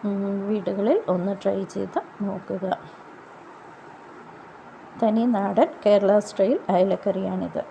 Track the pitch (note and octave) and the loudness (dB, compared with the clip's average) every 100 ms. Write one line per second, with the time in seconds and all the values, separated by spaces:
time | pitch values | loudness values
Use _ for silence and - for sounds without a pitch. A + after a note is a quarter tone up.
0 | G#3 G3 G3 G3 G3 G#3+ F3+ G3 G#3 F#4+ | -2 -2 -2 -2 -2 -2 -2 -2 2 2
1 | A4 F3+ F#3 G3 G3 G3 F#3+ G3+ F#3+ - | 2 -2 -2 -2 -2 -2 -4 -6 -4 -6
2 | - - G3+ F#3 - G3 F#3+ - - - | -8 -8 -6 -6 -6 -6 -4 -6 -8 -20
3 | - - - - - - - - - - | -20 -20 -20 -20 -20 -20 -20 -20 -20 -20
4 | - - - - - - - - - - | -20 -20 -20 -20 -20 -20 -20 -20 -20 -2
5 | A3+ A3 A#3+ G#3+ G3 G3 D#4+ - G#3 G#3 | 2 2 2 2 0 2 0 2 4 6
6 | G3 G#3 G3+ - G3 D#4 - F#3 G3 G#3 | 6 4 2 0 2 2 2 2 2 2
7 | G3+ F#3+ F#3+ F#3 E3+ - - | -2 -2 -4 -4 -4 -6 -8